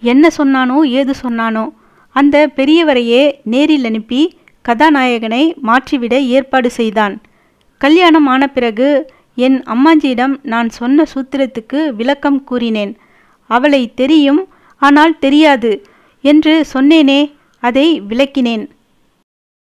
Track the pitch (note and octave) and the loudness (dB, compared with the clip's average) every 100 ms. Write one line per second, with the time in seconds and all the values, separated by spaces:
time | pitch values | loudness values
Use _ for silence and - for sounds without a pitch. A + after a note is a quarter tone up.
0 | A#3 B3+ D#4+ - C#4+ C4 B3+ C4+ D4+ B3+ | 0 4 2 2 -2 0 0 0 0 0
1 | C4+ C4+ B3+ A#3 A3+ A3 A3 - _ _ | -4 -6 -6 -6 -4 -4 -8 -12 _ _
2 | _ C4+ C#4+ C#4+ D4+ - C4+ D#4+ D#4+ B3+ | _ 0 2 2 0 0 0 2 2 -2
3 | A#3 A#3 D4 C#4 G#3+ B3 D4+ D4+ A#3 A3 | 0 2 2 -2 -6 -2 0 0 -2 -6
4 | A3 B3 E4+ - _ _ - A#3 D#4 C#4+ | -6 -2 -2 -4 _ _ -6 0 2 2
5 | B3+ A#3 A3 A#3 D#4+ E4+ A#3 B3 - C#4 | 0 -2 -4 -2 -2 -2 -2 -2 -2 -6
6 | A#3 B3 C4 B3+ C4+ C4 A#3+ - A3 G#3 | -2 -2 0 -2 0 -2 -2 -4 -4 -2
7 | G#3 G#3+ _ _ _ _ _ _ C#4 D#4+ | -4 -6 _ _ _ _ _ _ 2 4
8 | F4 D#4 C#4+ C4 C#4 C4+ A#3+ G#3+ C4+ C#4 | 4 4 2 0 -2 -2 -4 -2 0 0
9 | D4+ _ _ - B3+ C4 - A3+ D4 D#4+ | -4 _ _ -4 0 0 -2 0 2 2
10 | C#4+ A#3+ B3+ C4+ - A3+ A#3 - A#3+ C#4+ | 0 -2 -4 -4 -6 -4 -4 -6 0 0
11 | D#4 C4 C4 C4+ C4 B3+ A3 C#4 D#4 G#3+ | 0 -4 -8 -4 -4 -6 -8 -4 -4 -4
12 | A#3+ C#4+ D4 C#4 C#4 B3 A#3 A3 G3+ - | -4 -2 -2 -2 -4 -6 -4 -4 -6 -10
13 | _ _ _ _ _ A#3 D4 C#4 A#3 - | _ _ _ _ _ -2 0 0 -2 -4
14 | C4+ D#4 C#4 D4 F#4+ _ _ _ C#4 C#4+ | 0 2 2 0 -2 _ _ _ 2 4
15 | D#4+ D#4 C4+ D4 D#4 C4+ A3+ G#3 - _ | 2 0 0 2 4 2 -2 -4 -8 _
16 | _ _ C4+ D4+ D#4 D#4+ C#4+ C4 C#4 D#4+ | _ _ 2 2 4 0 0 0 2 4
17 | C#4 C#4 D4 - _ _ A#3+ B3 D#4 D#4 | 4 2 -2 -6 _ _ -4 0 0 -2
18 | G3 A3+ C#4 C#4 A#3+ A3+ - _ _ _ | -4 -4 -2 -2 -4 -4 -10 _ _ _
19 | _ _ _ _ _ _ _ | _ _ _ _ _ _ _